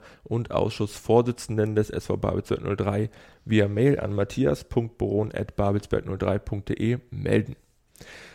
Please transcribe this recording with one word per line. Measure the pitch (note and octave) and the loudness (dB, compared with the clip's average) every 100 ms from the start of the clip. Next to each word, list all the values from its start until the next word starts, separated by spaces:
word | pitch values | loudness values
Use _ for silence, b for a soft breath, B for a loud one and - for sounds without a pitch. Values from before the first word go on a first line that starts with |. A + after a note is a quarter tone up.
| B B | B B
und | - A#2 A2+ | -6 -4 -2
Ausschussvorsitzenden | - G#2+ - G#2 - - A2+ B2 A#2+ - G#2+ G#2+ G#2+ | 0 0 0 -6 -4 4 4 4 -2 -2 0 2 2
des | G#2+ | 0
S | - - | -2 -4
V | G2 | -2
Babelsberg | G2+ F#2 - - | 0 -2 -2 -2
null | - G2+ | -2 -2
drei, | G2+ G2+ G#2+ B B B - | 0 0 -2 B B B 2
via | G#2+ G2+ | 4 4
Mail | G#2 C#3 - | 4 4 4
an | G2+ | 0
matthias | G2+ G2+ - C#3+ C#3+ - | -2 -2 0 0 0 -2
punkt | B2 A2+ - | -2 -2 -2
boron | G2+ G2+ G#2+ | 0 0 -2
at | - - - | -4 -4 0
babelsberg | G2+ G2+ - G#2 - | 0 0 0 -4 -2
null | F#2+ | -2
drei | F#2+ G2+ | 0 0
punkt | - G#2 - | -2 -6 -4
de | - A2 B2 - | -2 0 -2 -6
melden. | G2+ F#2+ G#2+ A2 - _ _ _ B B B B | -6 -4 -4 -8 -12 _ _ _ B B B B